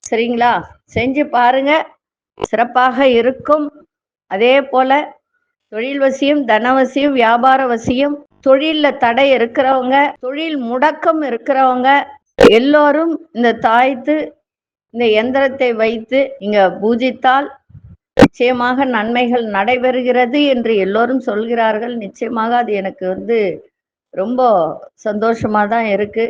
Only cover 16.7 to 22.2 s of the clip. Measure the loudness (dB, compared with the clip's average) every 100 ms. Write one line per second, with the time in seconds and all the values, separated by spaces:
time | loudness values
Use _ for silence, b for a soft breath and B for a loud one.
16.7 | 0 -2 0 -2 0 0 0 -2 -14 _
17.7 | -20 -20 -20 _ -2 -2 0 -2 0 -2
18.7 | -2 -2 -2 -2 -2 0 -2 -2 -2 0
19.7 | 0 0 -2 0 0 0 0 0 0 0
20.7 | 0 0 0 0 -2 -4 -4 -4 0 0
21.7 | -2 -6 -8 -10 -10